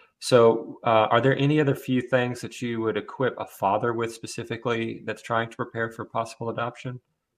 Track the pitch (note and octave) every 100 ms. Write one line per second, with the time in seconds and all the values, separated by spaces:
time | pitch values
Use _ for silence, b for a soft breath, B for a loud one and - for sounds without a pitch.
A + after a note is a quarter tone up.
0 | b _ - B2+ A2+ A2+ - - A#2+ A2
1 | G#2+ A#2 C3 C3+ C#3 D3+ C#3+ C3+ - B2+
2 | A#2+ B2+ B2 A#2+ A2 - A#2+ A#2 A2 G#2
3 | G2+ - B2+ - G2+ - G2 G#2+ A#2+ A2+
4 | A2+ A#2 - - A2+ A#2 B2 A#2 A2+ A2+
5 | A2 G#2 - A2+ A2+ - A#2+ A#2 A2+ A2+
6 | A2 A2+ A2+ - A#2 A2+ A#2+ - C3 B2
7 | - _ _